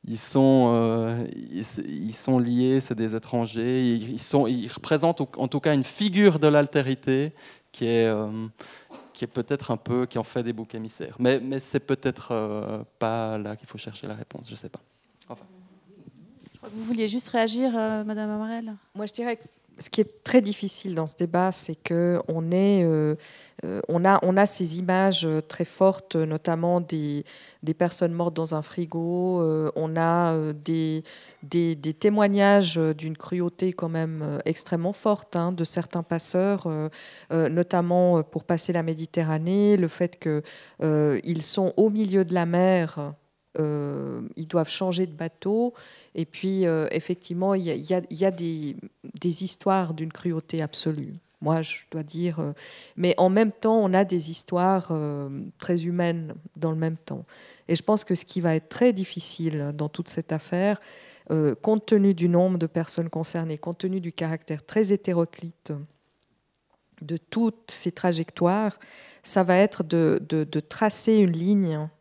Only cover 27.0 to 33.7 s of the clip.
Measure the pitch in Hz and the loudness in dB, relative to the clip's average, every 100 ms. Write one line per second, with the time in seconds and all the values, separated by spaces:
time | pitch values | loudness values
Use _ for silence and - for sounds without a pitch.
27 | 147 143 - - - _ - 160 175 - | -4 -4 -8 -18 -20 _ -6 0 0 2
28 | 175 170 170 160 160 156 151 - 165 170 | 0 0 -2 -2 -4 -4 -6 -8 -6 -4
29 | 165 180 185 180 160 156 156 - 160 165 | -2 -2 0 0 0 0 -2 -2 -2 2
30 | 165 170 170 160 156 151 151 165 160 156 | 2 4 4 2 -2 -6 -4 -2 0 -4
31 | 156 - - _ 143 170 170 156 156 156 | -8 -20 -20 _ -4 0 0 -2 -4 0
32 | 208 208 202 202 196 202 175 165 160 151 | 2 4 4 6 6 6 6 2 0 0
33 | 156 156 - 180 175 175 185 | -6 -10 -6 -2 -2 -2 -4